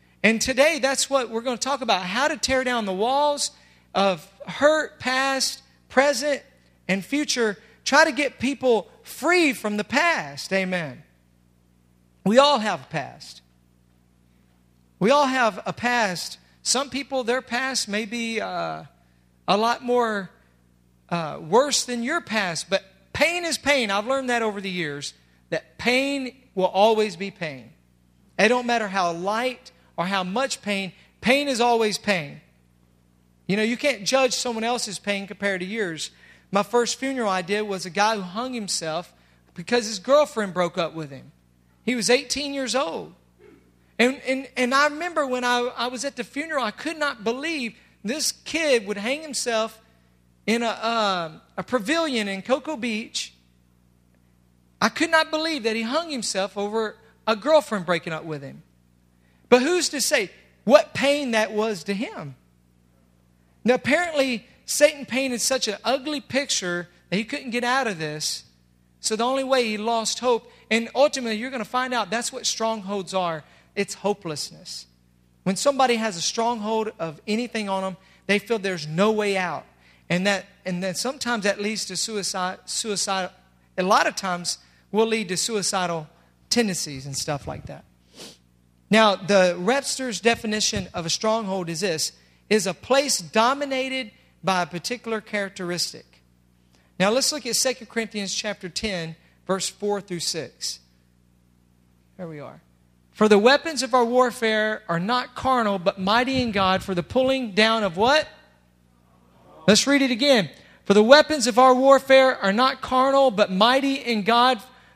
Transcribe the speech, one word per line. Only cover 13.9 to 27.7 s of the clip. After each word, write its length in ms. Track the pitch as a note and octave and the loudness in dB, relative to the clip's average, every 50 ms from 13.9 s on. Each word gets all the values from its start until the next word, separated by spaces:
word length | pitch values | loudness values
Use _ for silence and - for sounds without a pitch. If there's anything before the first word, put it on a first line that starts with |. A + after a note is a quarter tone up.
| _ _ _ _ _ _ _ _ _ _ _ _ _ _ _ _ _ _ _ _ _ _ | _ _ _ _ _ _ _ _ _ _ _ _ _ _ _ _ _ _ _ _ _ _
We 120 | F3 G#3+ | 2 4
all 160 | C4+ D4 D4 | 4 4 4
have 340 | C4 C4 C4 B3 A3 F#3 F#3+ - | 2 2 2 0 0 0 -2 -8
a 60 | - F3 | -10 -8
past. 640 | - - A#3+ B3 A#3+ A3+ G3 F3+ D#3 - - - - _ _ _ _ _ | -4 -2 0 0 2 0 0 -2 -6 -8 -10 -12 -16 _ _ _ _ _
Some 260 | - - B3 C#4+ C#4 | -2 -2 -2 -2 -4
people, 360 | - C4+ C#4 - C#4 C4 B3 | -6 -8 -8 -4 -4 -4 -2
their 180 | G#3+ A#3+ C4 B3+ | -2 -2 -2 -2
past 460 | - A#3 A#3+ C4 C4+ C4 - - - | -4 -6 -4 -4 -2 -4 -4 -4 -4
may 180 | G3+ G#3 A#3 | -4 -6 -6
be, 340 | G#3 A3+ A#3+ A#3 A3+ A3+ G#3+ | -6 -6 -6 -6 -4 -4 -6
uh, 440 | G3 F#3 F3+ F3 E3+ D#3+ D#3 D#3 D#3 C#3+ _ _ _ _ _ _ _ _ _ _ _ - | -6 -6 -6 -6 -6 -6 -8 -10 -12 -16 _ _ _ _ _ _ _ _ _ _ _ 0
a 80 | F3+ | 0
lot 260 | G3+ A3 A#3 A#3+ A#3 C4 | 2 2 0 0 -2 -2
more, 480 | A#3+ B3 B3 A#3+ A3+ G#3+ G3+ F#3+ E3+ - _ _ _ _ _ _ _ _ _ _ _ _ _ _ _ | 0 2 2 2 2 0 -4 -6 -8 -14 _ _ _ _ _ _ _ _ _ _ _ _ _ _ _
uh, 300 | F3 E3+ E3 D3+ C#3 - | -4 -4 -4 -6 -8 -10
worse 440 | - D3+ F3 A3+ C#4 D4 B3 - - | -6 2 2 2 4 4 0 -2 -2
than 200 | - B3 A#3 A#3 | -4 -6 -4 -4
your 160 | B3 D#4+ F4 | -2 -2 -4
past. 500 | - - G#3 A3 G3+ F3+ E3+ - - - | -4 -2 -4 -2 -2 -2 -4 -6 -4 -2
But 140 | F#3+ F#3+ - - _ _ _ _ _ | -2 -2 -2 -4 _ _ _ _ _
pain 320 | - C#4 D#4+ E4+ F4+ F4 | 0 0 0 0 -2 -2
is 140 | E4 D4+ - | -4 -4 -4
pain. 320 | - C4+ D4 C#4 A#3+ G#3 | 0 0 2 2 2 0
I've 160 | G3 G3+ G#3 | -2 -2 0
learned 240 | A3+ C4 C4+ C4 B3 | -2 -2 -2 0 -2
that 120 | B3 A#3 A#3 | 0 0 0
over 180 | A3 G3+ G3+ | -2 -4 -4
the 100 | F#3+ G3 | -6 -6
years, 420 | F#3 F3+ E3 D3+ C#3+ C#3+ C#3 - - _ _ _ _ _ _ _ | -4 -4 -4 -6 -6 -8 -10 -12 -14 _ _ _ _ _ _ _
that 260 | - D#3 - _ _ | -6 -6 -6 _ _
pain 600 | _ - A#3 B3 B3+ C4+ C#4 C#4 C#4 C4 B3 - - _ _ _ | _ 0 2 2 2 2 0 -2 -4 -6 -8 -10 -14 _ _ _
will 120 | F#3+ F#3 | 0 0
always 500 | F3+ - F#3+ G3+ A3+ A3+ G#3+ G#3+ G#3+ F3+ | 0 4 4 4 6 6 4 2 -2 -2
be 160 | E3 G3 G3 F#3 | -6 -10 -10 -8
pain. 380 | - E3+ D#3 C#3 C3 A2+ A2+ | -8 -10 -10 -10 -12 -16 -20